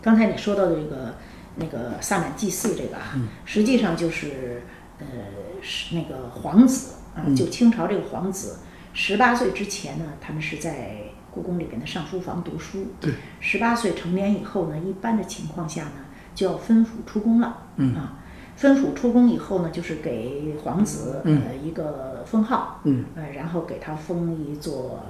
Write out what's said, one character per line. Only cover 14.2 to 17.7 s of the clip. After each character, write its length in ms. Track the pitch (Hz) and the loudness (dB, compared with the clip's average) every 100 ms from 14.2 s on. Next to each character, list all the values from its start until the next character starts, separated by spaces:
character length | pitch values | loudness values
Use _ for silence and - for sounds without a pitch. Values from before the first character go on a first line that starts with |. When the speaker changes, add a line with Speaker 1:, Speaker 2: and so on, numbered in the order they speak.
| 196 | 2
Speaker 1:
以 100 | 208 | 0
后 260 | - 202 165 | 0 -2 -2
呢， 100 | 156 | -2
一 140 | 180 | -4
般 220 | 190 233 220 | -4 0 0
的 80 | 185 | 0
情 220 | - 160 | -6 -8
况 220 | 175 160 | -6 -6
下 140 | 170 | -6
呢， 220 | 151 139 - - - | -8 -12 -16 -18 -16
就 140 | - 185 | -2 0
要 100 | 175 | 0
分 260 | - 226 | 4 6
府 200 | 226 - - | 6 2 -4
出 140 | 214 | -2
宫 200 | 220 226 | 4 6
了。 240 | 233 - - | 4 -2 -12